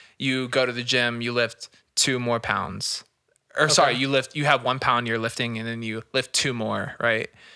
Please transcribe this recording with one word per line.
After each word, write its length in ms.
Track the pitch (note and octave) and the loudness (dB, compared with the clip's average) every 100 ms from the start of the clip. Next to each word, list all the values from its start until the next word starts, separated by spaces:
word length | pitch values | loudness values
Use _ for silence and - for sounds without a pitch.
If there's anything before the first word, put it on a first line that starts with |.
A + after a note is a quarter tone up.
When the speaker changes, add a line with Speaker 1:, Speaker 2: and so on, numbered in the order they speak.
| - - | -20 -6
Speaker 1:
you 280 | C3+ C3 B2+ | -2 -2 0
go 180 | C3 B2+ | 2 2
to 60 | |
the 120 | A#2+ | 0
gym, 380 | B2 B2+ A#2+ A#2 | 0 2 2 0
you 80 | A#2 | -2
lift 380 | A#2+ A2+ - - _ _ - | 0 0 -2 -20 _ _ -2
two 240 | - B2+ | 0 0
more 200 | A#2+ A#2 | 0 -2
pounds. 640 | - G2+ F#2+ F#2+ - - - _ _ _ _ - | 0 -2 -2 -6 -6 -8 -10 _ _ _ _ 0
Or 80 | D3 | 4
Speaker 2:
Okay. 80 | |
Speaker 1:
sorry, 220 | D#3 D3 B2 | 6 4 4
you 120 | C3+ | 2
lift, 260 | C3+ B2+ | 2 0
you 120 | D3+ D3 | -2 2
have 180 | C#3 | 2
one 160 | A#2+ C3 | 2 0
pound 280 | C#3 A#2+ A#2 | 2 0 0
you're 80 | A2+ | -2
lifting, 380 | A2+ - A#2+ A2+ | -2 -4 -4 -4
and 100 | A2+ | -6
then 140 | A#2 | -6
you 220 | A2+ A2 - | -6 -8 -4
lift 180 | C3 - | -4 -2
two 200 | - C#3+ | 0 0
more, 420 | A#2+ A2 G#2 - - | -2 -2 -2 -4 -2
right? 280 | A#2 A2 - - - | 0 0 -2 -12 -20